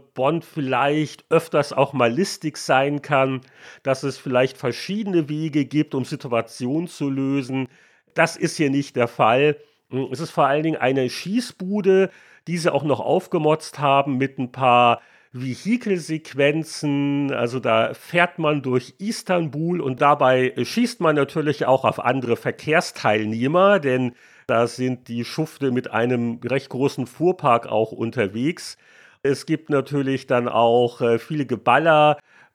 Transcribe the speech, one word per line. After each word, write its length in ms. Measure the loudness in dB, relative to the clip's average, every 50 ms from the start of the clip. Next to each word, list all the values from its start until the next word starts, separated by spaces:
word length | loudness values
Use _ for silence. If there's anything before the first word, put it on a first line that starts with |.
| -6 _ -6
Bond 300 | -2 0 0 0 0 -4
vielleicht 840 | -6 -8 -6 -4 -2 0 0 2 2 2 0 -2 -4 -6 -12 _ 0
öfters 420 | 0 0 0 2 0 0 0 0
auch 220 | 0 0 0 0 2
mal 180 | 2 2 2
listig 460 | 2 2 -2 -2 -2 -6 -8 -8 -8 -6
sein 440 | -2 0 2 2 2 0 -2 -4
kann, 400 | -4 0 0 2 2 2 -2 -4 -8 _ _ -20 -20 -20 -20 -8 -4
dass 200 | -2 -2 -2 -2
es 140 | -6 -8 -6
vielleicht 400 | -6 -2 2 2 2 2 0 -4
verschiedene 720 | -6 -6 -6 -6 -6 -6 -6 -6 -4 -2 0 0 0 -2
Wege 360 | -4 -6 -4 -2 0 -2 -2
gibt, 300 | 0 0 -2 -2 -2 -2
um 80 | -4 -4
Situationen 840 | -4 -6 -10 -6 -2 -2 -2 -2 -4 -8 -8 -4 -4 -2 -2 -4 -6
zu 220 | -8 -6 -4 -4
lösen. 600 | -2 -2 -2 -2 -2 -2 -4 -4 -4 -4 -4 -6 _ _ _ _ _ _ _ _ -2
Das 220 | 0 0 0 0
ist 220 | -2 -4 -4 -2 0
hier 120 | 0 0
nicht 280 | 0 0 -2 -2 -2 -2
der 100 | -2 0
Fall. 500 | 0 2 4 4 4 4 4 2 0 -2 -6 _ _ _ _ _ -8 -6 -6 -6
Es 80 | -6 -8
ist 120 | -10 -6
vor 160 | -2 0 2 2
allen 160 | 2 0 0
Dingen 140 | -2 -2 0
eine 320 | 0 0 0 0 0 -2
Schießbude, 1000 | -4 -6 -8 -4 -4 -4 -4 -6 -8 -10 -8 -4 -4 0 2 4 4 4 4 0 -2 _ _ _ -20 _ _ -6
die 100 | -6 -2
sie 160 | -2 0 0
auch 100 | 0 0
noch 160 | 0 0 0
aufgemotzt 800 | 0 0 0 0 0 0 -2 0 2 2 2 0 -2 -8 -8 -2
haben 380 | 0 2 4 4 2 2 0 -2
mit 200 | -2 -2 -2 -4
ein 140 | -8 -8
paar 500 | -4 -2 2 4 6 6 6 6 4 2 -2 _ _ _ _ _
Vehikelsequenzen. 2000 | -14 -10 -8 -8 -8 -6 -4 -2 -2 -2 -2 -2 -4 -4 -4 -6 -8 -8 -8 -6 -2 2 2 2 2 0 -4 -6 -8 -6 -2 -2 0 0 0 0 0 0 0 -2
Also 280 | -2 -2 -2 -2 -4 -2
da 340 | 0 2 2 2 2 0 -2
fährt 460 | -8 -10 -4 0 0 0 0 0 -2
man 220 | -2 0 0 0
durch 340 | -2 0 0 -2 -2 -4 -12 -12
Istanbul 840 | -8 -8 -8 -6 -4 -2 -2 -2 -2 -2 -4 -4 -4 -2 -2 -2
und 200 | -4 -4 -2 2
dabei 520 | 4 4 4 4 4 4 4 4 2 0 0 -2
schießt 400 | -6 -4 0 0 0 0 0 0
man 140 | 0 2 2
natürlich 500 | 2 2 0 0 -2 -2 -2 -2 0 2
auch 200 | 2 2 4 4
auf 180 | 2 0 0 0
andere 320 | -2 -2 0 0 -2 -2
Verkehrsteilnehmer, 1400 | -2 -2 -6 -8 -6 -4 0 0 0 0 -2 -6 -4 0 0 0 0 0 -2 -4 -2 -2 0 2 4 4 4 4 4
denn 340 | 2 0 0 0 0 -2 -4 _ _ -20 _ _ _ 0
da 200 | 2 2 2 0
sind 400 | -2 -4 -4 -4 -4 -6 _ -10
die 180 | -6 -6 -6
Schufte 460 | -6 -4 -6 -6 -6 -6 -4 -4 -2
mit 200 | -2 -2 -4 -4
einem 480 | -2 -2 0 0 0 0 -2 -2 -4 -6 -6
recht 260 | -4 -4 -4 -6 -6
großen 380 | -6 -2 -2 -2 -2 -4 -8 -8
Fuhrpark 600 | -6 -2 0 0 0 2 2 2 2 2 2 0
auch 240 | -2 0 0 -2
unterwegs. 840 | -2 -6 -6 -4 -2 -2 -2 -2 -2 -4 -4 -4 -4 -6 -10 -18 -18 _ _ _ _ _ -20 -20 _ _ -2
Es 220 | -2 -2 -2 -2
gibt 240 | -4 -4 -4 -2 -2
natürlich 580 | -2 -2 -2 0 -2 -2 -2 0 -2 -4 -2 -2
dann 200 | 0 0 0 0
auch, 540 | 2 2 4 4 4 4 2 2 0 0
äh, 180 | 0 2 2 0
viele 260 | 0 -4 -4 -4 -4
Geballer 720 | -4 -4 -2 2 4 4 4 6 4 4 6 6 4 4 2 -2 _ _ _ _ _ _